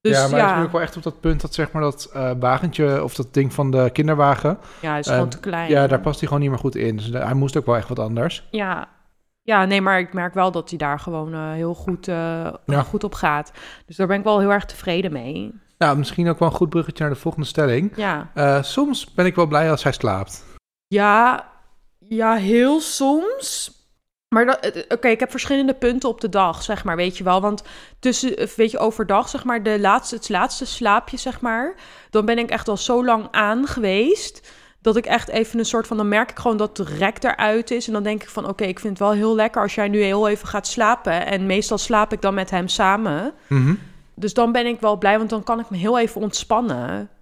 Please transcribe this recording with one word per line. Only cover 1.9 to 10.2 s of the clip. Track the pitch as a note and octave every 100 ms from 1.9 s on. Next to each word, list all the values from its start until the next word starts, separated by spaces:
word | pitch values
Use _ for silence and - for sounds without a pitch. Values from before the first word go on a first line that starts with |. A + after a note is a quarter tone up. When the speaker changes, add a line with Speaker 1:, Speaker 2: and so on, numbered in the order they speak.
| C3+ -
Speaker 2:
eh, | C3+ C3 B2
wagentje | B2 C3 F3 - D3+ C#3
of | C#3
dat | - B2
ding | - C#3
van | - C#3
de | C3 B2+
kinderwagen, | - D3+ D3+ C#3+ C#3 D3+ G3 - -
Speaker 1:
Ja, | D#3+
hij | D3+
is | D3
Speaker 2:
eh, |
Speaker 1:
gewoon | B2+ B2
te | A#2+
klein. | G3+ E3+ E3
Speaker 2:
ja, | D3 C#3
daar | C3
past | G2 D3
hij | D3+
gewoon | C#3+
niet | C#3+
meer | B2+
goed | C#3 B2
in. | A2+ G#2+
Dus | A2
de-, | A#2+
hij | C3+
moest | C3 C3+ D3+
ook | C3+
wel | A#2+
echt | A2+
wat | B2
anders. | A2 A#2 D3+ E3 -
Speaker 1:
Ja. | A3 G3 F3+ - _ _ _ _ _
Ja, | - G#3+
nee, | F#3+ G3
maar | F#3+ F#3+
ik | F3+
merk | F#3